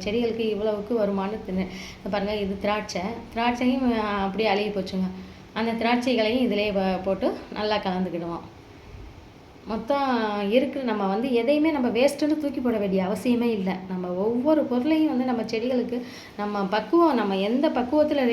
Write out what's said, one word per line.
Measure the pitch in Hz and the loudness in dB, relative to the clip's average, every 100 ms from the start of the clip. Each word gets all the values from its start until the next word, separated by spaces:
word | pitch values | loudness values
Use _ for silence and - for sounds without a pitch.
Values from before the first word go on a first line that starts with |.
| 196 | -2
செடிகளுக்கு | 220 240 226 220 | 0 0 0 -2
இவ்வளவுக்கு | 202 220 208 202 233 | 0 -2 -2 -2 0
வருமானு | 202 196 190 214 - | 2 0 -2 -4 -4
தின்னு-, | 185 185 - - - | -4 -4 -6 -14 -12
இங்க | - | -4
பாருங்க, | 202 202 214 | -2 -2 -2
இது | 196 196 | -2 -2
திராட்சை, | 208 208 202 190 190 233 - | -2 -2 -2 -4 -4 -6 -8
திராட்சையும், | 226 240 240 247 262 254 226 | -2 0 2 2 2 2 2
அ, | 214 202 | 0 0
அப்படியே | 196 190 220 | -2 0 2
அழுகி | 196 208 | 2 0
போச்சுங்க. | 196 185 190 185 - - - - - | -2 -4 -2 -2 -4 -14 -18 -12 -4
அந்த | 226 226 | -2 0
திராட்சைகளையும் | 233 240 254 233 214 247 240 | 0 2 2 2 2 2 2
இதிலே | 202 208 196 | 2 0 2
வ-, | 190 185 185 | 0 0 0
போட்டு | 190 277 - - - | 0 0 -4 -8 -4
நல்லா | 214 208 196 | 0 0 0
கலந்துக்கிடுவோம். | 185 185 165 170 170 - - - - - - - - - - - - - | 0 -2 -2 -6 -8 -10 -18 -20 -20 -18 -16 -16 -18 -20 -20 -20 -20 -8
மொத்தம் | 214 - 285 269 240 214 208 202 233 | -8 -2 0 2 2 0 0 2 2
இருக்கு, | 262 277 254 | 2 -2 -2
நம்ம | 214 196 | 0 0
வந்து | 196 262 240 | 0 2 2
எதையுமே | 233 302 311 302 | 2 4 4 2
நம்ம | 247 208 | 2 4
வேஸ்ட்டுன்னு | 277 285 302 302 | 2 4 0 0
தூக்கி | 285 277 247 | -2 -2 -2
போட | 220 | 0
வேண்டிய | 202 190 180 | 0 0 0
அவசியமே | 190 254 233 240 220 | -2 2 2 2 0
இல்ல. | 190 180 - | -2 -4 -4
நம்ம | 185 180 180 208 | -6 -4 0 0
ஒவ்வொரு | 240 277 311 269 | 2 4 4 4
பொருளையும் | 240 247 311 311 | 0 2 2 2
வந்து | 247 247 | 2 0
நம்ம | 233 220 | -2 -2
செடிகளுக்கு | 226 240 254 220 240 - - - - | -2 0 0 0 -4 -8 -14 -16 -8
நம்ம | 208 208 196 208 | -4 -2 0 -2
பக்குவம், | 214 339 330 254 | 2 4 4 4
நம்ம | 247 190 202 | 0 0 2
எந்த | 247 302 254 | 2 2 0
பக்குவத்துல | 247 302 302 285 247 | 0 2 4 4 4